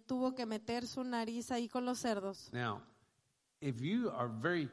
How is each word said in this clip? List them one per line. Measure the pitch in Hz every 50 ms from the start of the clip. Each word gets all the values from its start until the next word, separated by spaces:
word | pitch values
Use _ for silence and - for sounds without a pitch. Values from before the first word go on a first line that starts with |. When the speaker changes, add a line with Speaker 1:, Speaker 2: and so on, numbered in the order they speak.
| -
Speaker 1:
tuvo | - 262 247 254 254 254
que | 262 240
meter | 220 220 214 220 - 233 247 240
su | 233 - 262
nariz | 254 254 247 233 226 220 233 240 226 -
ahí | 254 233 240 214
con | - 254 247
los | 247 247 233
cerdos. | - 240 214 202 190 196 190 - - -
Speaker 2:
Now, | - 123 123 113 104 - - - - _ _ _ _ _ _ _ _ _ _ _ _ _
if | 156 139 120 113
you | 127 160 214 247 240 196
are | - 123 123 120
very, | 113 110 110 170 175 170 147 127